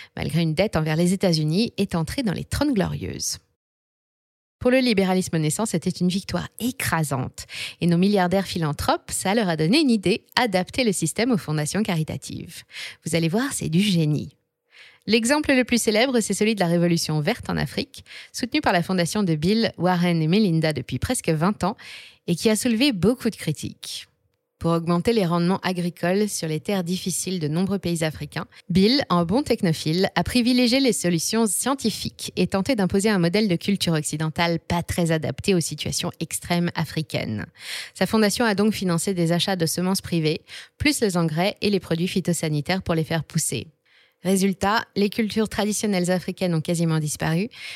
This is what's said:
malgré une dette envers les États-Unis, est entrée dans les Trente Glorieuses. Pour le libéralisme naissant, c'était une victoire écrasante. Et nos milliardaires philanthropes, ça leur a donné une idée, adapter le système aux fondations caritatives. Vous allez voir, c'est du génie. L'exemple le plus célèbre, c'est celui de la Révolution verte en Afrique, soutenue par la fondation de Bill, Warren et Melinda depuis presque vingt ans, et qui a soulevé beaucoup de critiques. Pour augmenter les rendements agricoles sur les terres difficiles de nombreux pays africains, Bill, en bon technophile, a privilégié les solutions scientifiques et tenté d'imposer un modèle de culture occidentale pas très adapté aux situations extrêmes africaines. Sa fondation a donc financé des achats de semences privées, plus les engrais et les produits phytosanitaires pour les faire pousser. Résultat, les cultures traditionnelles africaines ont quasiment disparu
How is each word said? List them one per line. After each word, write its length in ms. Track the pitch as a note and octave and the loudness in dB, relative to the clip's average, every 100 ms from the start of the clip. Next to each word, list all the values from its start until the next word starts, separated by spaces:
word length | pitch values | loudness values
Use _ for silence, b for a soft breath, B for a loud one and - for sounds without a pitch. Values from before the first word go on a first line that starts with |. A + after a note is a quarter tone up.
| B - | B -10
malgré 240 | - D3+ | -4 0
une 140 | E3 | 0
dette 200 | D#3 G#3 | 2 0
envers 220 | D#3+ D#3 D#3 | 0 0 2
les 160 | F3 | 2
États-Unis, 640 | F#3+ F#3+ D#3+ D3+ F3 A#3 - | 2 2 2 2 0 0 -2
est 180 | G3 | -2
entrée 280 | F3 D#3+ - | -2 -4 -4
dans 100 | A3+ | -4
les 120 | - | -4
Trente 280 | - - D4 | -4 -2 0
Glorieuses. 680 | A3 E3+ D3 - - - - _ _ _ _ _ _ _ _ _ _ _ _ | 0 0 -4 -8 -8 -8 -10 _ _ _ _ _ _ _ _ _ _ _ _
Pour 120 | B3 | 2
le 80 | C4 | 4
libéralisme 580 | B3 G3 F#3 F#3 F#3 E3 | 4 2 2 2 0 0
naissant, 300 | D#3 D#3 A3+ | 0 -2 -2
c'était 240 | E3+ F#3 | -2 -2
une 180 | - F3+ | 0 0
victoire 400 | F#3 - F3+ - - | 0 -2 -6 -6 -6
écrasante. 840 | A#3+ - - E3 D3 C3 - - - B B B | -6 -4 -2 0 0 -2 -4 -8 -14 B B B
Et 40 | E3+ | 2
nos 120 | E3+ | 4
milliardaires 480 | G3 G3+ F3 G3 F3+ | 4 4 2 0 -2
philanthropes, 640 | F#3+ D#3 D3 - E4 - | -2 -2 -2 0 0 -2
ça 240 | - F#3 | -6 -2
leur 160 | A3+ F#3+ | 0 0
a 60 | D#3+ | 2
donné 240 | D#3 C#4+ | 2 4
une 100 | C#4+ | 4
idée, 340 | A3+ F3 A3+ _ | 2 2 -2 _
adapter 480 | - B3 F#3 F#3 - | 0 2 0 0 0
le 100 | A#3+ | 0
système 380 | F#3 D#3+ - A#3+ | 2 0 0 0
aux 60 | G3+ | 0
fondations 460 | - D#3 D3+ - | 0 -2 -2 -2
caritatives. 800 | A#2+ D#3+ D#3 - - - - - - B B B | 0 0 -2 -6 -10 -12 -12 -16 -18 B B B
Vous 100 | D#3+ | -4
allez 140 | E3 E3 | 0 2
voir, 240 | G3+ C#4 | 0 -2
c'est 160 | - D3+ | -4 0
du 120 | E3 | 2
génie. 540 | G#3 F3 D3+ C#3 G2+ - _ _ _ B B B - | 4 4 2 0 -4 -12 _ _ _ B B B 0
L'exemple 460 | A#3 A#3 D4 D4+ | 2 4 2 2
le 120 | C4 | 2
plus 160 | A#3+ A#3 | 2 0
célèbre, 400 | - G#3 C4+ A#3+ | 2 2 2 2
c'est 140 | - | 0
celui 200 | G3 G#3+ | 0 0
de 60 | G#3+ | 2
la 60 | F3 | 2
Révolution 540 | E3+ E3+ E3+ - D#3 | 2 4 2 0 -2
verte 300 | D3 B3 - | -2 -2 -4
en 60 | E3 | -4
Afrique, 460 | D3 - - - - B B | -4 -4 -8 -10 -20 B B
soutenue 300 | - A#3+ D4+ | -8 -4 0
par 100 | D4 | 2
la 100 | F#3 | 2
fondation 400 | E3 F#3+ E3+ G#3+ | 2 0 0 0
de 120 | F#3+ | 0
Bill, 380 | D#3 E3+ A3 G#3 - | 2 2 2 0 0
Warren 460 | F3 F3+ F3 E3+ | 0 2 2 2
et 40 | D#3 | 2
Melinda 460 | G3 G#3 D#3+ D#3 | 4 4 2 0
depuis 260 | D3 - B2+ | -2 -6 -6
presque 300 | - B3+ - | -4 -4 -2
vingt 340 | D#3+ F3+ G#3+ | 0 0 0
ans, 140 | F3 A#3+ B B B B - | -2 -4 B B B B -6
et 80 | |
qui 140 | E3+ A3 | 0 2
a 80 | G#3+ | 2
soulevé 360 | B3+ A3 D4 | 2 2 2
beaucoup 380 | G3 F3+ B3+ A3+ | 2 2 2 -2
de 60 | - | -4
critiques. 720 | - C#3+ - - - - - _ _ _ _ - | -4 -6 -8 -12 -12 -12 -14 _ _ _ _ -6
Pour 140 | E3 | 0
augmenter 400 | E3+ E3 F3 G3 | 0 2 0 2
les 140 | A#3 F3 | 2 2
rendements 340 | F3 F3 F#3+ | 2 2 0
agricoles 680 | F3+ F3+ F3 - E3+ F#3+ G#3 | -2 -4 -4 -2 0 0 0
sur 180 | - E3 | -2 -4
les 120 | D#3 | -4
terres 220 | - G3+ | -2 -2
difficiles 580 | E3+ F#3 F#3+ - - F#3 | -2 -4 -4 -6 -4 -4
de 60 | D3+ | -2
nombreux 320 | D#3+ F#3+ G3 | 0 0 -2
pays 240 | F3 E3+ | -2 -2
africains, 440 | D#3+ - D3+ D#3 - B B | -2 -4 -10 -10 -10 B B
Bill, 340 | F3+ G3+ C#4 - | 4 6 4 2
en 160 | F3 E3 | 2 2
bon 160 | A3+ | 0
technophile, 640 | D4+ A#3 F3+ D#3 D#3 E3+ F#3+ | 0 0 0 0 0 0 0
a 100 | - | 0
privilégié 560 | F3 B3 A#3 B3+ B3 C4 | 0 2 2 4 4 4
les 140 | C4+ | 2
solutions 520 | G3 F3 E3+ - A3 A3 | 2 0 0 0 0 0
scientifiques 840 | - B3 C#4 A3 - A2 - - - | 0 0 0 -2 -4 -6 -10 -8 -2
et 100 | F#3 | 0
tenté 280 | F#3+ F#3+ | 0 0
d'imposer 360 | A#3+ F3+ G3 A3 | 2 2 2 2
un 80 | G3 | 4
modèle 300 | E3+ G3 A3 | 4 2 2
de 80 | E3+ | 0
culture 360 | - G3 - | 0 0 2
occidentale 640 | D#3 D3+ D3+ D#3 E3 E3+ E3 | 0 0 -4 -4 0 0 0
pas 240 | - F3 | -2 -4
très 300 | - - E3 | -2 0 0
adapté 420 | D#3+ C#3+ B2+ - | 0 -2 -4 0
aux 60 | F3+ | 0
situations 500 | - D3+ - C#3+ F3 - | 0 -4 -6 -4 -6 -6
extrêmes 500 | E3 - - F3 F3 | -8 -8 -2 0 0
africaines. 720 | - D#3 - D#3+ C#3 - G#2+ - - B B B | -2 -4 -4 -4 -4 -4 -6 -8 -14 B B B
Sa 140 | - F#3 | -4 0
fondation 400 | A3 G#3 - A#3 | 2 2 2 2
a 80 | |
donc 180 | G3+ G#3+ | 2 2
financé 400 | - F#3 E3+ - | 2 0 0 0
des 180 | F3+ E3 | 0 2
achats 260 | E3+ G3 F#3 | 2 0 0
de 100 | E3 | 0
semences 340 | - F3+ G3 | 0 0 -2
privées, 400 | - F3 D#3 E3 - B B B | -2 0 0 -2 -6 B B B
plus 220 | D4+ C#4+ | 0 2
les 180 | G#3 F3 | 2 2
engrais 380 | E3 D3+ G3 - | 0 0 -2 0
et 80 | G#3+ | 0
les 100 | G3 | 0
produits 300 | - E3 F#3 | 0 -2 -2
phytosanitaires 720 | F#3+ F3 E3+ D#3+ D3+ C#3+ F#3+ | -2 -2 0 0 -2 -2 -2
pour 120 | - | 0
les 100 | E3 | -2
faire 200 | D#3 E3 | 0 -2
pousser. 440 | C#3+ D#3+ - A#2 - _ _ b b b | -4 -4 -2 -4 -8 _ _ b b b
Résultat, 580 | F3 F#3+ G3 F3+ G3 A3 - - | 0 2 2 0 0 0 -2 -2
les 140 | G3+ | -2
cultures 380 | - G#3+ G#3+ G#3+ | 0 -2 0 -2
traditionnelles 600 | - G#3 G3+ G#3+ F#3 F3+ | 0 -2 -2 0 0 2
africaines 440 | F#3 - F#3 F#3 | 0 -2 -4 -2
ont 60 | E3 | 0
quasiment 380 | E3 E3+ E3 D#3+ | 0 0 2 0
disparu 500 | D3+ - D#3 E3 A3 B B | -2 -2 -2 0 -2 B B